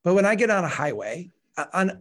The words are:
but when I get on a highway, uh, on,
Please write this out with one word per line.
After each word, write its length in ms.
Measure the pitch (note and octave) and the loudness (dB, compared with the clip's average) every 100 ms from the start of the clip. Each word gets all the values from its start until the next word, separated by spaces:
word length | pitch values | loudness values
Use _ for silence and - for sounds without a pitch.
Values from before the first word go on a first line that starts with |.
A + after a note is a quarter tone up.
but 100 | F3 | 2
when 120 | F#3+ G3 | 4 4
I 80 | |
get 160 | G#3+ A3+ | 2 2
on 140 | G3+ | 2
a 40 | E3 | 0
highway, 640 | - D3 G#2 G#2 C3+ F3 _ _ - | -2 -4 -4 -8 -10 -12 _ _ -10
uh, 80 | D3 | -6
on, 240 | F3+ F#3+ - | -2 -2 -2